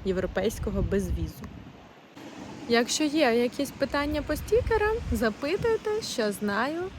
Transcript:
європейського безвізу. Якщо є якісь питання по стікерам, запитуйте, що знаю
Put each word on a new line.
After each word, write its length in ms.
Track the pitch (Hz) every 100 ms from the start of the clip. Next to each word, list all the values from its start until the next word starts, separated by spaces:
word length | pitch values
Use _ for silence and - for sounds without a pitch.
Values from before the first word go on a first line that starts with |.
європейського 760 | 196 185 185 - 202 - 220 196
безвізу. 600 | 180 196 185 - 165 - - - - - - - - - - - - - -
Якщо 360 | 233 240 -
є 300 | 311 302 269
якісь 360 | 233 240 - 277
питання 520 | - 277 285 294 302
по 140 | 277 302
стікерам, 600 | - 440 - 440 427 453 -
запитуйте, 920 | 208 220 208 285 392 466 453 427 427
що 300 | 440 - 214
знаю 500 | 196 208 202 262 330 370